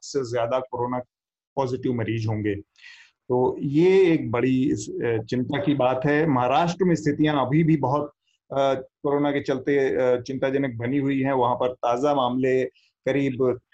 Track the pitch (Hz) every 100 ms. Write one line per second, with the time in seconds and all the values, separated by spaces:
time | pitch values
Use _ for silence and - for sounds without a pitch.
0 | - 143 123 120 117 127 131 123 120 127
1 | 123 _ _ _ _ - 135 123 135 120
2 | 110 113 110 107 104 101 - _ - -
3 | - _ _ 123 127 - 143 143 180 190
4 | 185 160 123 120 127 131 131 - - -
5 | 120 113 113 123 117 143 - 143 127 127
6 | 147 147 156 127 123 143 170 175 185 165
7 | - 147 151 147 123 151 156 156 127 143
8 | 147 - _ _ _ 135 139 135 - _
9 | 143 143 147 143 139 131 123 143 131 -
10 | 127 123 123 131 135 135 135 113 120 143
11 | 135 135 135 135 120 123 127 - 120 120
12 | 147 143 123 127 131 127 127 - _ _
13 | - 135 139 123 127 123 _